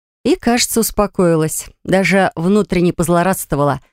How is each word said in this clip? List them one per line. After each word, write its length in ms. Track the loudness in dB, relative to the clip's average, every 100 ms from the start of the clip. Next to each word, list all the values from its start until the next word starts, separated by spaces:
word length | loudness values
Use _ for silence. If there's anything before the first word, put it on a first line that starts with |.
| _ _
и, 120 | -2 -2
кажется, 460 | 0 0 0 -2
успокоилась. 840 | -2 -2 -2 0 2 2 0 -6 -14 -12
Даже 480 | -2 0 2 2 0 -2
внутренне 580 | 0 0 0 0 0
позлорадствовала, 880 | 0 0 0 0 -2 -4 -2 0 -2 _